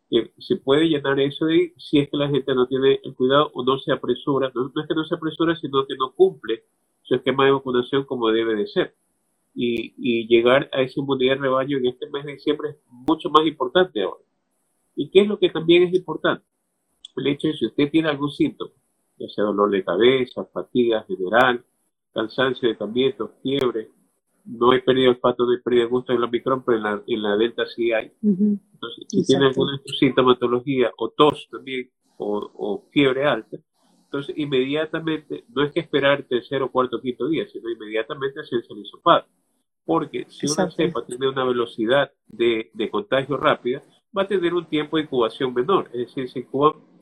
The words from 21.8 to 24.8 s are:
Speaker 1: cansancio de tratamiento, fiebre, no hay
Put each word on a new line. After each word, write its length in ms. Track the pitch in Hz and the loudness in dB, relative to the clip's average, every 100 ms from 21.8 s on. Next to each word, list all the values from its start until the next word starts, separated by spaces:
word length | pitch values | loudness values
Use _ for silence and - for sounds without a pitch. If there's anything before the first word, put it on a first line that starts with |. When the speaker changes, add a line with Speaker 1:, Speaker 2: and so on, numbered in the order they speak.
| _ _ _ | _ _ _
Speaker 1:
cansancio 540 | - 107 - 131 123 120 | -6 -6 -2 -2 0 -2
de 80 | 107 | -2
tratamiento, 560 | 104 123 131 - 107 _ | -4 0 0 -2 -10 _
fiebre, 500 | 135 139 127 110 107 _ _ _ _ _ | -4 0 0 -2 -8 _ _ _ _ _
no 280 | - 117 120 | -14 2 4
hay 100 | 127 | 4